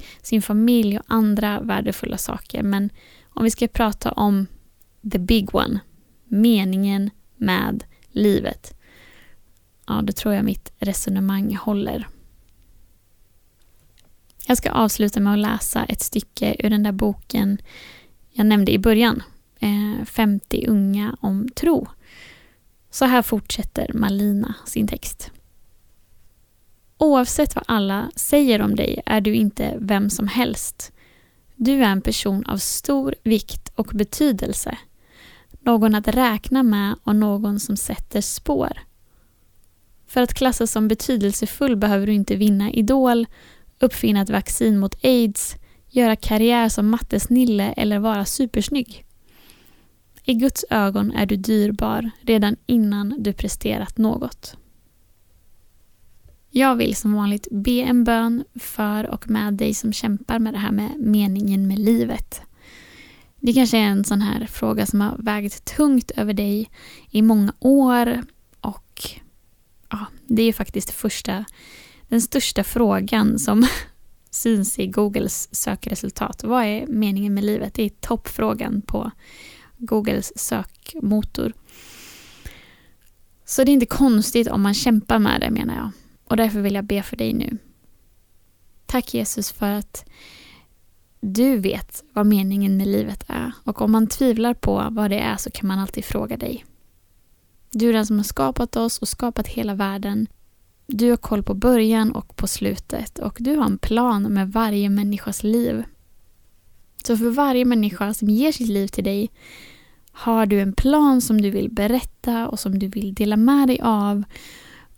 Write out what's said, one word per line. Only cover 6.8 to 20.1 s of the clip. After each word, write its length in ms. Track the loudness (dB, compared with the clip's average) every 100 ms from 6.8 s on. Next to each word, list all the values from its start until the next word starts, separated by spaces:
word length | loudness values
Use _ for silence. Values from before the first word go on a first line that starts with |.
| 0 0 -2 -6 _ _
med 480 | 0 0 0 -4 -10 -20 -8
livet, 640 | 0 2 2 -2 -8 -16 -20 _ -20 -20 -20 -20 -20 _ _ _ _ -6
ja, 140 | -4
då 100 | -4
tror 200 | -4 -2
jag 120 | 0 -2
mitt 280 | -4 -10 -8
resonemang 760 | -6 -4 -4 -2 0 0 -2 -4
håller. 520 | -4 -4 -4 -6 -10 -16 -20 _ _ _ _ -20 _ _ _ _ _ _ _ _ _ _ _ _ _ _ _ _ -2
Jag 100 | 0
ska 140 | 0
avsluta 480 | 0 0 2 0 2
med 140 | 2
att 60 | 2
läsa 460 | 0 -2 -4 -4 -4
ett 160 | -4
stycke 540 | -4 -6 -6 -4 -4 0
ur 100 | 0
den 140 | 2
där 80 | 0
boken 640 | 0 -2 -4 -6 -2 0 -2 -6 -20 -20 -20 -20 _ _
jag 140 | 0 4
nämnde 260 | 4 4
i 80 | 4
början, 440 | 4 4 4 2 -6 -20 _ _
eh, 460 | -2 -2 -2 -6
femtio 640 | -6